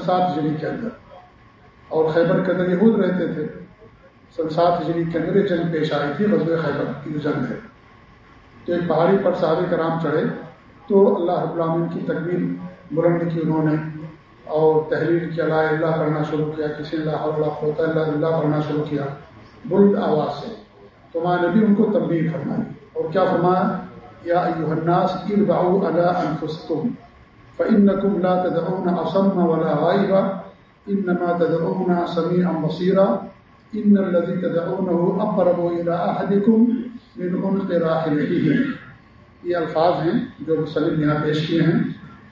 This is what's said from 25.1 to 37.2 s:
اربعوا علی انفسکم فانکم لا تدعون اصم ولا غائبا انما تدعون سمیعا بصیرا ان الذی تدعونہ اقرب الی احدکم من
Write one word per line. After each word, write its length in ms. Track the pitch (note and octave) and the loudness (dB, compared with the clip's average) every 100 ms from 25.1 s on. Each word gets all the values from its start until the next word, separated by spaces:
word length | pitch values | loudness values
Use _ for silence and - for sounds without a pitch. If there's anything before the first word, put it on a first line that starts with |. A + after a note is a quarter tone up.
| - | -2
اربعوا 760 | G#3 G3+ F3 E3 F3+ F#3+ E3+ | -2 0 2 2 2 2 2
علی 380 | E3 F3 F3+ D3+ | 2 2 2 -2
انفسکم 600 | - D#3 - - D3+ G3+ - - - - - - - | -4 -6 -8 -6 -4 -4 -6 -16 -20 -20 -20 -14 -4
فانکم 600 | F#3+ G#3 G3 F#3+ G3+ F3 | 2 6 6 4 0 0
لا 280 | F#3 F3+ F3+ | 0 0 0
تدعون 440 | E3 E3 F#3+ F3+ | -2 -2 -2 -2
اصم 480 | E3 D#3+ F#3+ G3 F3+ | -2 0 0 2 2
ولا 380 | E3 D#3+ D#3+ D3 | 2 2 0 0
غائبا 440 | E3 G3+ G3 F#3+ - - - - - _ G#3 | 2 2 2 2 2 -4 -10 -20 -20 _ -4
انما 500 | G3 F3+ E3+ F3 F3 | -2 0 0 0 0
تدعون 720 | D#3+ E3 F3+ F#3+ F3+ F3 E3+ | 0 0 -2 -2 0 0 0
سمیعا 440 | E3+ E3 F3+ F3+ | -2 0 2 0
بصیرا 520 | D#3+ D#3 - F3+ F#3+ G#3 G#3 - - - - - | 0 -4 -2 0 4 2 0 -6 -18 -20 -20 -10
ان 240 | G#3+ G#3 G3 | -2 4 4
الذی 440 | F3+ F3 F3 F3+ | 4 0 0 -2
تدعونہ 840 | F3 E3+ F3+ F#3 F#3 F3 F#3 G3+ | -2 -2 -2 -4 0 0 0 0
اقرب 380 | G#3+ G3 F3+ F3 | -2 0 2 2
الی 280 | E3+ E3+ E3+ | 0 -2 -2
احدکم 760 | E3+ G3 F#3 G3 G3+ A3+ A3 A#3+ - - - - | -2 -2 -2 0 2 4 4 4 0 -6 -14 -18
من 280 | - | -8